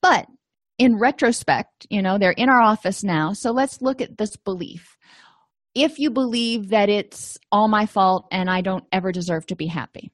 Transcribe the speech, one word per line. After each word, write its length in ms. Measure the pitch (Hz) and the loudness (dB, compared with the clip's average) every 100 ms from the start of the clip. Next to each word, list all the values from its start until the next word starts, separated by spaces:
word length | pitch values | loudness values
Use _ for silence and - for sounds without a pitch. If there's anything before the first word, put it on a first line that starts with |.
But 260 | 359 240 - _ _ _ _ _ | 4 2 0 _ _ _ _ _
in 200 | 254 220 | 2 4
retrospect, 880 | 233 285 240 240 - 131 - _ - | 2 2 0 0 0 -2 -2 _ -6
you 100 | 214 | -2
know, 160 | 190 196 | 0 2
they're 140 | 190 | 2
in 160 | - 247 | 2 4
our 140 | 254 | 6
office 420 | 226 214 185 196 | 4 2 -2 -4
now. 280 | 202 165 156 | -2 0 -2
So 200 | 202 240 | -2 -4
let's 300 | 240 269 - | -2 -2 -2
look 180 | 254 254 | -4 -4
at 180 | 240 226 | -8 -6
this 180 | 214 - | -8 -6
belief. 600 | - 185 175 170 - _ _ _ - _ _ _ _ | -8 -8 -8 -14 -20 _ _ _ -20 _ _ _ _
If 240 | 233 302 311 | -2 -2 0
you 120 | 294 | -2
believe 600 | 233 262 233 233 226 196 | -2 -2 -2 -2 -4 -2
that 180 | 214 202 | 0 2
it's 500 | 208 202 - - - _ | 0 -2 -12 -18 -18 _
all 160 | 202 214 | 2 2
my 180 | 214 214 | 2 0
fault 400 | - 190 185 - | 2 2 2 -2
and 160 | 185 185 | -4 -2
I 120 | 185 | -2
don't 240 | 185 190 - | -2 -4 -4
ever 220 | 190 185 | -4 -2
deserve 340 | 180 175 160 - | -6 -4 -4 -4
to 100 | 185 | -8
be 100 | 156 | -6
happy. 440 | 165 - - - | -6 -10 -14 -20